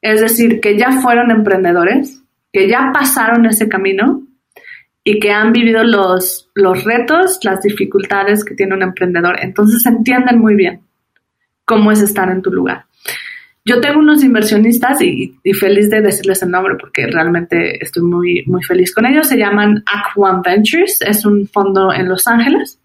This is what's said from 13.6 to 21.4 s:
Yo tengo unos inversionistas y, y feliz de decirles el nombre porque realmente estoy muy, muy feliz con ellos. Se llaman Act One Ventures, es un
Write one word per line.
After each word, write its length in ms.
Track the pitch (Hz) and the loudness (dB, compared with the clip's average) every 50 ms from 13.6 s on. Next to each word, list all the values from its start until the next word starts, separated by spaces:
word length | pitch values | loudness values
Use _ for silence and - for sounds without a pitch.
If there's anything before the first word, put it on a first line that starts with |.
| _ | _
Yo 160 | - 240 247 | -2 -2 0
tengo 200 | 285 285 294 302 | 0 0 2 4
unos 240 | 302 302 302 294 277 | 4 4 4 6 4
inversionistas 760 | 254 233 214 208 - 214 208 214 233 240 - - 247 277 294 | 4 4 2 2 2 2 2 4 4 2 2 0 0 0 0
y, 380 | - - - - - - - _ | 0 0 -2 -4 -8 -8 -10 _
y 120 | _ 185 196 | _ -2 -2
feliz 360 | - 208 190 202 202 208 208 | 0 2 2 2 2 2 2
de 120 | 214 220 | 2 2
decirles 420 | 214 202 190 - 175 190 190 190 185 | 2 0 0 -2 -2 -4 -4 -2 -2
el 80 | 175 | -2
nombre 240 | 180 185 185 190 - - | -2 -2 -2 -2 -6 -6
porque 300 | - - _ - 127 - | -10 -8 _ -4 -4 -2
realmente 720 | - 165 160 170 170 170 170 170 170 170 170 170 - - | -2 -2 -2 0 -2 -2 -2 -2 -2 -2 -2 -2 -6 -8
estoy 220 | - - - 175 170 | -10 -10 -6 -2 -2
muy, 400 | 175 175 175 175 175 175 175 - | 0 0 0 -2 -2 -2 -4 -2
muy 160 | - 180 180 - | -2 -4 -4 -2
feliz 300 | - 185 185 180 175 - | -2 0 0 0 0 0
con 120 | 220 226 | -2 0
ellos. 220 | 254 277 302 311 - | 2 2 2 2 0
Se 100 | 269 220 | 0 0
llaman 440 | 214 202 202 208 208 208 214 208 - | 0 0 0 0 2 2 0 0 -2
Act 320 | - 202 202 - - - 202 | -6 -6 -6 -6 -6 -2 0
One 240 | 196 190 185 185 180 | 0 0 0 0 -2
Ventures, 560 | 180 180 208 214 214 - 330 359 415 - - | 0 0 2 2 2 2 0 0 0 -2 -4
es 220 | - - 208 202 - | -4 -2 -4 -2 0
un 240 | 208 208 202 | 0 0 0